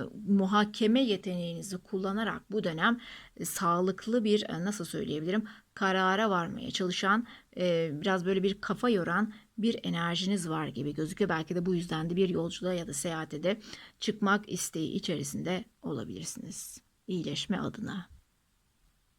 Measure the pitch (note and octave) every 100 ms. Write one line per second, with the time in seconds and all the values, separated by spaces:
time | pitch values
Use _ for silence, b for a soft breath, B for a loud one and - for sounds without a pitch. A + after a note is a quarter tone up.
0 | - - G3+ G3 F#3+ G#3 G#3 - G#3+ B3+
1 | B3+ F#3+ G3 F3+ E3+ E3+ F#3+ F3+ - F#3+
2 | F#3+ G#3 G#3 E3 - G#3+ F3 D#3+ G#3 A#3+
3 | B B B - E3+ - F3 F3 F#3 F#3
4 | A3 A#3+ G#3+ G#3 - D#3+ F#3+ G3+ E3 D#3
5 | D#3 D3+ D#3+ G#3+ G#3+ B _ - G3 F#3+
6 | F#3 F#3+ A3 F3+ E3+ - - - F3+ F#3
7 | F#3+ G#3+ A#3 B B - F3+ E3 E3 D3
8 | F#3+ F#3+ F3 F#3+ F#3+ G3+ - F3+ B3 G3+
9 | E3 F3+ G#3+ B B - A3+ - F3+ E3+
10 | E3+ E3+ F#3+ G3+ E3 D#3+ D3 - C#3+ D3+
11 | D#3+ F#3 F#3+ D#3+ D#3 F3+ F3 F3 F3 D#3+
12 | E3 F3 F#3 E3 E3 - F3+ F3 E3 C#3+
13 | F3 D#3+ D#3 D3+ F3 G#3 B B B B
14 | - G#3+ G3 G#3 G#3 F3 - E3 D#3 G3
15 | - D3 C#3 C#3+ D#3+ F3+ - _ E3 C3+
16 | - F#2 E3 - - - - - _ _
17 | - F3+ C#3+ C#3+ - F3+ D3 - - F#3+
18 | - - _ _ _ _ _ _ _ _
19 | _